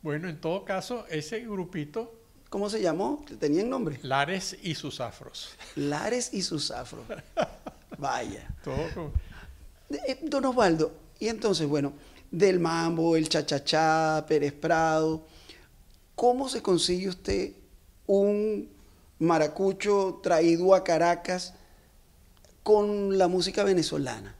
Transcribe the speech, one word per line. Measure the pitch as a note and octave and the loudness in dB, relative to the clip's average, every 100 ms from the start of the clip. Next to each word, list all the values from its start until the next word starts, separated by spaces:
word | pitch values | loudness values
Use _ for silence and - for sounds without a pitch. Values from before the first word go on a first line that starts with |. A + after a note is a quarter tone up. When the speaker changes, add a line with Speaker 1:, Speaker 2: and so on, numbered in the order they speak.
Speaker 1:
Bueno, | D3+ D3 F3+ | -4 -6 -6
en | D3+ | -6
todo | E3 F#3 | -4 -4
caso, | F#3+ F#3+ F3 A#3+ G#3+ | -4 -6 -4 -10 -6
ese | D#3+ D3+ A3 | -8 -6 -10
grupito | A#3+ G3+ F3 F3+ D3 A3+ A3+ - - - - | -8 -8 -6 -8 -6 -8 -8 -12 -20 -20 -10
Speaker 2:
¿Cómo | - G3+ | -6 -4
se | G#3+ | 0
llamó? | F#3 D#3+ G3+ D4 - A2 | 0 0 -2 -4 -8 -4
¿Tenían | D3+ D3+ A3+ | 0 2 2
nombre? | C4+ G3+ C3+ | -2 -4 -4
Speaker 1:
Lares | C3+ C3+ C#3+ F#3+ F#3 - | -2 0 0 -2 -6 -10
y | F#3 | -8
sus | D3+ D3 - | -6 -6 -8
afros. | A#2 - - - - - - - | -10 -10 -16 -16 -16 -16 -14 -4
Speaker 2:
Lares | C#3+ D3 - B3 A#3+ | -2 -2 -2 -2 -4
y | - | -4
sus | F3+ D#3+ - | -4 -4 -6
afros. | A2+ B2+ - A2+ G#3 - - - | -8 -12 -14 -12 -14 -10 -4 -4
Speaker 1:
<laughs> | - - - - - | -4 -18 -18 -20 -8
Speaker 2:
Vaya. | C#3 B2 A2+ G2 - - | -4 -4 -6 -10 -12 -12
Speaker 1:
Todo | - C3 D#3+ | -6 -4 -4
con | E3 D#3+ - - - - - - - _ | -6 -4 -4 -4 -16 -18 -20 -20 -20 _
Speaker 2:
Eh, | C#4+ D5 C4 | -8 -6 -6
don | D#4 C#4 C4 | -2 0 0
Osvaldo, | B3+ G#3 E3 D#3 - - - | 4 4 4 0 -2 -20 -8
y | A3 | -6
entonces, | A3+ A3+ F3 D3+ | -2 0 0 0
bueno, | D3 C#3+ C#3+ - - - | 0 -2 -6 -20 -20 -10
del | F3 G3 F#3 | 2 4 4
mambo, | E3 E3 E3 E3 E3 D#3+ | 2 0 0 2 4 4
el | D#3 | 2
cha-cha-cha, | D#3+ D3 C#3+ - D#3 D#3+ D#3+ D#3+ D#3 D3+ | 0 0 -2 0 2 4 4 2 0 2
Pérez | D#3 C#3+ | 0 0
Prado, | C#3 D#3+ E3 D#3+ D#3 D#3+ D#3+ - - - - - - - - _ | -4 0 2 4 2 0 -2 -8 -20 -20 -20 -20 -20 -20 -20 _
¿cómo | - A#3+ B3 C4+ | 2 2 4 0
se | C4 | -4
consigue | - F3 D#3+ F3+ F#3+ | 2 2 2 0 -2
usted | F3+ - G3 - - - - - _ - | -6 -4 -2 -2 -8 -20 -20 -20 _ 2
un | G3 G3+ G#3 G#3+ G#3 G#3+ - - - - _ | 4 4 2 0 -2 -6 -14 -20 -20 -20 _
maracucho | E3 E3 D3+ D3+ G3 F#3 G#3 G3+ F#3+ F3 | 2 4 2 2 0 0 0 2 2 -2
traído | - E3 E3+ E3 F3+ | 2 4 6 4 6
a | F#3+ | 4
Caracas | F#3 E3 E3+ F3 E3+ F3+ - - - - _ - _ _ - _ - _ | 6 2 4 2 -2 -6 -6 -16 -20 -20 _ -20 _ _ -20 _ -20 _
con | - G#3+ G#3 G#3 G3 G3 | 4 4 4 0 0 4
la | F3+ | 4
música | F3+ F3+ G3 | 4 0 2
venezolana? | G3+ F#3 D3+ D3+ C3 A#2 G2 - | 4 4 2 -2 -4 -6 -10 -18